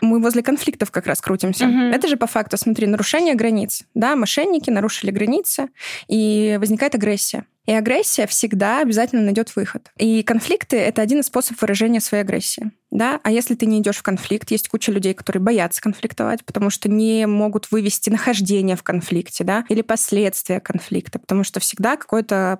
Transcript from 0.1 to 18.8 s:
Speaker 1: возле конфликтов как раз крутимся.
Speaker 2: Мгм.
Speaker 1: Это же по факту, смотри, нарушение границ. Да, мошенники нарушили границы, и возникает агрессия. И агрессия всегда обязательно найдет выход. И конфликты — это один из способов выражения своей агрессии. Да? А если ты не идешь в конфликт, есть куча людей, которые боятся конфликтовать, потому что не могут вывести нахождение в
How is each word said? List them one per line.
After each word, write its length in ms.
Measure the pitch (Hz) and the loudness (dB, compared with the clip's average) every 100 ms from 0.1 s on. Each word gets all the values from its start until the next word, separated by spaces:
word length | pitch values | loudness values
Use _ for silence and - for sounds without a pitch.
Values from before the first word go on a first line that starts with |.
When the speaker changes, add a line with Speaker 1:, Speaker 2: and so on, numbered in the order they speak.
| 226 | 4
Speaker 1:
возле 240 | 233 233 | 4 2
конфликтов 480 | 240 294 - - 202 | 2 0 0 -2 -2
как 160 | - - | -2 -2
раз 140 | 143 | -2
крутимся. 460 | - 190 190 190 247 | 0 0 0 2 2
Speaker 2:
Мгм. 240 | 247 247 | 4 4
Speaker 1:
Это 140 | 240 339 | 2 2
же 80 | 269 | 0
по 100 | 233 | 0
факту, 300 | 220 208 202 | -2 -2 -2
смотри, 300 | 233 220 208 | 0 2 2
нарушение 480 | 208 202 302 339 254 | 0 0 2 2 2
границ. 480 | 226 214 208 - - | 2 0 -2 -6 -6
Да, 220 | 240 233 294 | -2 0 2
мошенники 520 | 208 - 370 330 - | 0 0 0 0 0
нарушили 420 | 208 214 - 196 | 0 0 -2 -2
границы, 580 | 196 214 311 - - 269 - - - - | 0 0 0 0 -4 -6 -8 -14 -14 -2
и 480 | 220 214 214 214 208 | 2 4 4 2 2
возникает 360 | 208 220 285 247 | 0 2 0 0
агрессия. 500 | 208 202 - - - _ - | 0 0 -2 -6 -10 _ -2
И 40 | |
агрессия 540 | 220 220 277 427 - 208 | 0 2 2 0 0 0
всегда 540 | - 214 202 202 254 | 0 0 0 2 2
обязательно 420 | 277 214 247 240 | 2 2 2 2
найдет 320 | 208 202 220 - | 2 2 -2 -4
выход. 340 | 196 - - - | -6 -6 -12 -2
И 240 | 226 220 | 2 2
конфликты — 560 | 214 233 - 370 - 247 | 2 0 0 -2 0 0
это 240 | 202 226 | 2 2
один 200 | 214 285 | 2 0
из 40 | 269 | 0
способов 360 | 247 - 233 | -2 -2 -2
выражения 360 | 208 202 220 233 | -2 2 2 0
своей 220 | - 208 | 0 -2
агрессии. 460 | 196 180 - - 220 - _ | 0 -2 -2 -6 -8 -10 _
Да? 280 | - 233 294 | -2 0 0
А 80 | 214 | 0
если 240 | 226 233 240 | 0 0 0
ты 100 | 220 | 2
не 160 | 214 | 2
идешь 160 | 202 202 | 0 -2
в 60 | |
конфликт, 480 | - 190 - 208 - | -2 -4 -2 -4 -2
есть 180 | 214 - | -4 -2
куча 220 | 220 - | -4 -2
людей, 240 | 202 190 190 | 0 -2 -2
которые 260 | - 190 | -4 0
боятся 400 | 190 226 170 - | 2 2 0 -2
конфликтовать, 640 | 220 202 - - 110 233 - | -4 -4 -6 -4 -4 -4 -6
потому 240 | - 202 | -2 -2
что 200 | - 208 | 0 0
не 360 | 214 220 220 214 | 2 2 2 2
могут 460 | 208 214 208 - | 2 0 -2 -2
вывести 400 | 214 208 - - | 0 0 -2 0
нахождение 640 | 220 - 214 190 202 190 | 0 0 0 2 2 2
в 80 | 180 | 0